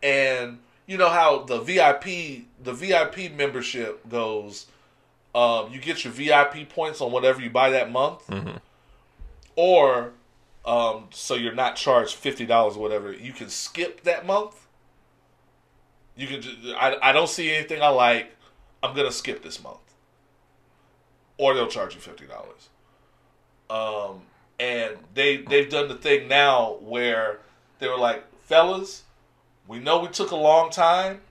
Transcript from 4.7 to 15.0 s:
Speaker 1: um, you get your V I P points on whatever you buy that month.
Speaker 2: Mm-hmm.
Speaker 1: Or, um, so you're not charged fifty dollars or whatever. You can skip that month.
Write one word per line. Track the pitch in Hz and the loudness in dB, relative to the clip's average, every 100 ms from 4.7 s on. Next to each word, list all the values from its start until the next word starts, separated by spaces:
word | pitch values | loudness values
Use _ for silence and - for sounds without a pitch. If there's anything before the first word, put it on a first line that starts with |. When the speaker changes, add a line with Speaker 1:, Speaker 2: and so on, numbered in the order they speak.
| _ _ _ _ _ _ | _ _ _ _ _ _
Speaker 1:
um, | 120 120 117 110 | 2 2 2 -4
you | 131 | -10
get | 131 160 | -8 -8
your | 127 | -8
V | 120 147 | -8 2
I | 147 | 4
P | 143 151 147 | 4 0 -12
points | - 156 151 | -6 -6 -4
on | 127 | -4
whatever | 123 131 131 | 2 2 2
you | 123 | -2
buy | 120 135 | 2 2
that | 131 113 | 2 -2
month. | 123 143 - _ | -2 -2 -4 _
Speaker 2:
Mm-hmm. | 98 - - _ _ _ _ _ _ - - _ - | -10 -10 -14 _ _ _ _ _ _ -20 -20 _ 0
Speaker 1:
Or, | 175 180 139 123 120 - _ _ _ _ - | 6 6 6 2 -4 -14 _ _ _ _ -2
um, | 117 117 110 101 | 0 0 -2 -12
so | - - | -14 -6
you're | 123 117 113 | -4 -4 -2
not | 127 - | -2 -2
charged | - 127 107 - | 2 2 2 -6
fifty | 143 - 117 | -8 -6 0
dollars | 117 110 104 | 2 2 0
or | |
whatever. | 107 107 101 | -4 -4 -6
You | 95 120 | -14 -16
can | 131 107 | -16 -14
skip | - - - 170 - | -12 -12 -8 -8 -6
that | 175 170 175 | -4 -4 0
month. | 196 214 - _ _ _ _ | -2 -2 -14 _ _ _ _